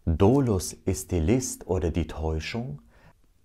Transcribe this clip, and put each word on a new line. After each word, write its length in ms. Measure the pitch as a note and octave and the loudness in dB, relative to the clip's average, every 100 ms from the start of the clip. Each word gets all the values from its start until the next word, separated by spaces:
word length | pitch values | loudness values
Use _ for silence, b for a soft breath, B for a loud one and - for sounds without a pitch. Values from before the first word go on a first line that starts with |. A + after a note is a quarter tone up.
| - | -2
Dolus 680 | D#2+ G2 C#3 B2+ F#2+ - | 4 6 6 4 0 -2
ist 380 | - - F#2 - | -8 -4 -4 -2
die 80 | F2+ | 0
List 460 | D#2 B2+ B2+ - - | 2 2 0 -8 -4
oder 260 | F#2 E2+ | -2 0
die 160 | E2 D#2+ | -2 -4
Täuschung. 760 | - D#2+ D#2 - A#2 B2+ D3 b b b b _ _ | -4 -4 -4 -6 -8 -8 -12 b b b b _ _